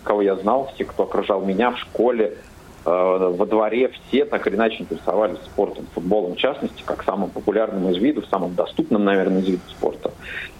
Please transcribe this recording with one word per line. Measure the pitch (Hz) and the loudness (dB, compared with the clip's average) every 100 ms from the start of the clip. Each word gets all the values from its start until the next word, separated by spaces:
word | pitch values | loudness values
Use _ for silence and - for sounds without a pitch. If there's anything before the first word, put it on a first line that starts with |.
кого | - 104 | 0 2
я | 98 95 | 2 2
знал, | 95 127 - | 2 0 0
все, | - | -6
кто | - - | -4 -2
окружал | 95 101 95 95 | 0 0 0 0
меня | 95 95 123 | 0 2 0
в | 123 | 0
школе, | - - 120 117 104 - - - - - | -4 0 2 2 0 -2 -16 -20 -20 -6
э, | 80 90 92 92 92 87 | 0 2 4 4 2 2
во | 104 | 2
дворе, | 110 107 117 127 - - | 2 2 2 0 -2 -2
все | 127 | 0
так | 143 104 - | 2 0 0
или | 98 | 2
иначе | 113 - | 0 0
интересовались | 87 80 - 92 107 80 | -6 -4 0 2 0 -2
спортом, | - - 95 - - | -6 -2 -2 -2 -10
футболом | - 85 107 87 | -6 0 2 0
в | - | 0
частности, | 131 - - - | -2 0 -6 -8
как | - - | -8 -4
самым | - 95 92 | -4 -2 -4
популярным | 101 - 101 110 98 92 | -2 0 0 0 0 0
из | 90 | 2
видов, | 127 127 - | 2 0 -2
самым | 98 90 | -2 0
доступным, | 90 82 - 160 107 | -2 -2 -4 0 2
наверное, | 101 98 95 95 | 4 4 4 2
из | 95 | 2
видов | 90 - | -2 -4
спорта. | - - - - - - - - | -4 -4 -2 -8 -8 -12 -12 -12